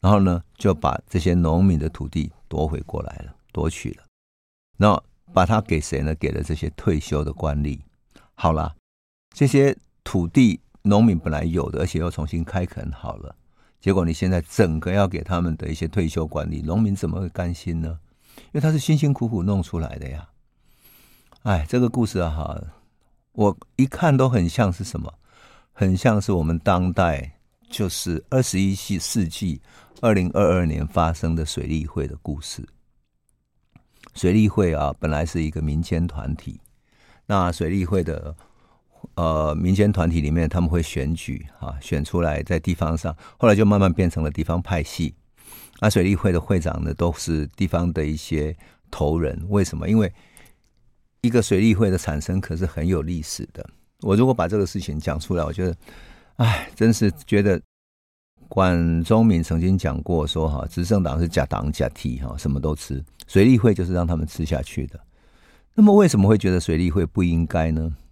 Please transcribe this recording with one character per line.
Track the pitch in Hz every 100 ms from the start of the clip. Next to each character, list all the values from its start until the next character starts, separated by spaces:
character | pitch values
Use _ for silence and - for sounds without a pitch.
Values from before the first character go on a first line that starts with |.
然 | 95
后 | 101
呢， | 95 85 - _
就 | 107
把 | 87 73 - -
这 | 90
些 | 82
农 | 87 82 80
民 | 95 82
的 | 78
土 | - 76
地 | 80 73 - -
夺 | 76 78
回 | 78 -
过 | 71
来 | - - -
了， | - _
夺 | - 80
取 | - -
了。 | - _ _ _ _ _ _ _ _
然 | 104
后 | 95 _ _ _
把 | -
它 | 90 110
给 | 107 80
谁 | - 69
呢？ | 76
给 | 78 71
了 | 71
这 | 76
些 | 76 -
退 | - - 78
休 | - 76
的 | 73
官 | 73 78 73
吏。 | 73 69 - _ _ _ _
好 | _ 82
啦， | 78 78 - _ _ _ _ _
这 | - 139
些 | 139 139 - _ _
土 | - 98 85
地 | 139 123 85 _ _
农 | 101 104
民 | 113 87
本 | 80
来 | 78
有 | 82 85 -
的， | -
而 | 90
且 | 80
又 | 85
重 | 82 76
新 | 82
开 | 82 92
垦 | 90 - 107
好 | 71 - -
了， | - - _ _ _ _
结 | -
果 | 95 85
你 |
现 | 82 92
在 | 90
整 | 80 - 95 80
个 | 85
要 | 95 98
给 | 92
他 | 80 90
们 | 87 78
的 | 73
一 |
些 | 78 82
退 | 101 85
休 | 82 78
官 | 76 78
吏， | 78
农 | 76 90
民 | 110 98
怎 | 80
么 | 85
会 | 92
甘 | - 87
心 | 87 - 82
呢？ | 80 82 _ _ _ -
因 | -
为 | 147
他 | 156
是 | 156
辛 | 135 156
辛 | 147
苦 | 139 117
苦 | 113
弄 | 87 98
出 | 87 85
来 | 80 -
的 | -
呀。 | 71 85 _ _ _ _ _ _ _ _ _ _ _
哎， | 110 92 78
这 | 123
个 | 123
故 | 123 113
事 | 92
啊 | 85
哈， | 78 76 - 76 - _ _ _ _ _
我 | - 104 - - -
一 |
看 | 135 - 170 135
都 | 131
很 | 120 87
像 | - 104
是 | 87
什 | 95 -
么？ | - - _ _ - - _
很 | - 98
像 | 92 127 107
是 | 98
我 | 95
们 | 80 82
当 | - 90 90
代， | 87 90 73 69 - _ _ _
就 | - 98
是 | - - 80 -
二 | 131
十 | 127 92
一 | 98
世 | 98 - 95 - 120 90
纪 | - 95 67 _ - - -
二 | 117
零 | 101 90
二 | - 98 90
二 | 85
年 | 76
发 | 73 - 80
生 | 80 82 82
的 | 78
水 | - -
利 | 78 76
会 | - 69
的 | 69
故 | - 73
事。 | - - - _ _ _ _ _ _ _ _ _ _ _ _ _ -
水 | - 92
利 | 104 107
会 | 104 92
啊， | 78 73 67
本 | 80
来 | 76
是 | 80 85
一 | 78
个 | 78
民 | 76 73
间 | 82 85 87
团 | 73 -
体， | 78 - - _ _ _ _ _ _ _
那 | 104 90
水 | 85 82
利 | 98
会 | 90 95
的， | 85 76 73 78 _ _ _ _ _ _ -
呃， | - 82 78 76
民 | 78 90
间 | 95 104
团 | 101 82
体 | 82
里 | 73
面 | 82 80
他 | 90
们 | 87
会 | 85
选 | 80 - 67
举 | 80 - 65 73 -
啊， | - 67
选 | - 73
出 | 71 90
来 | 85 73
在 | 73 85
地 | 85
方 | 87 80 80
上， | 90 78 - _
后 | 117
来 |
就 | 104
慢 | 107 101
慢 | 95
变 | 82 90
成 | 82
了 | 78
地 | 76
方 | 80 82
派 | 82 87
系。 | 76 - 80 - _ _ - - - -
那 | 107
水 | 104
利 | 92 98
会 | 104
的 | 87
会 | - 95
长 | 80 76
呢， | 76
都 | 76 85
是 | 82 - 80 73
地 | - 95
方 | 85 87
的 | 80
一 | 76 78
些 | - 78 76 80 - _ _
头 | - 73 80
人。 | 76 - 87
为 | 101
什 | 92 76
么？ | 80
因 | 110
为 | 98 - _ _ - _ _ _ _ _ _ _
一 | 120
个 | 117
水 | 110 92
利 | 110
会 | 101 107
的 | 92
产 | - 76
生 | - 95
可 | - 82
是 | 95
很 | - 82
有 | 90
历 | 78 87
史 | 78 - -
的。 | - - _ _ _
我 | - 98
如 | 131
果 |
把 | 123 85
这 | 104
个 | 95
事 | 101
情 | 85 76
讲 | 78 76
出 | - 90
来， |
我 | 76
觉 | 92 92
得， | 82 - - - - _ -
哎， | 113 98 -
真 | - 113
是 | 113 107 - -
觉 | 104
得 | 101 87 - _ _ _ _ _ _ _ -
管 | - 92 87 85 82
中 | 82 110
闵 | 113 87
曾 | 82 82
经 | 90 95
讲 | 78 71
过 | 76 85 78
说 | 82 78
哈， | 71 -
执 | -
政 | 87 107
党 | 85 73
是 | 85
假 | 82 67
党 | - 69
假 | 76 62
体 | - 65 64
哈， | 64 -
什 | 71
么 | 69
都 | 73
吃。 | 78 - 67 - _ -
水 | 95
利 | 107 127
会 | 113
就 | 98
是 | 87
让 | 90
他 | 87 82
们 | 78
吃 | -
下 | 78 76
去 | 65 - 69
的。 | - - _ _ _ _ _ _
那 | -
么 | 208
为 | 202 190
什 | 117
么 | 98
会 | 107
觉 | 95
得 | 90
水 | 85 80
利 | 90
会 | 80 82
不 | -
应 | 90 82 82
该 | 87 80
呢？ | 78 80 71 -